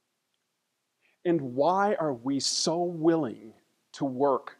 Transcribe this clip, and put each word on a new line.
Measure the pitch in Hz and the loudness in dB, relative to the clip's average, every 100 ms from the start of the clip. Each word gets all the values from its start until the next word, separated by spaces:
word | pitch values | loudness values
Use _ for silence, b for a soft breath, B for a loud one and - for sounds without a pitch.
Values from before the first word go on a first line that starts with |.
| _ _ _ _ _ _ _ _ _ _ _ _ | _ _ _ _ _ _ _ _ _ _ _ _
And | 180 170 135 123 | 0 0 0 0
why | 147 185 202 214 | 2 4 2 0
are | 156 | -2
we | 123 123 139 | -2 -2 -2
so | - - - 165 | -2 -2 0 0
willing | 175 170 160 165 131 101 110 - _ _ _ | -2 0 2 2 0 -6 -16 -20 _ _ _
to | - | -6
work | 143 127 135 131 - - | -6 0 2 2 -2 -20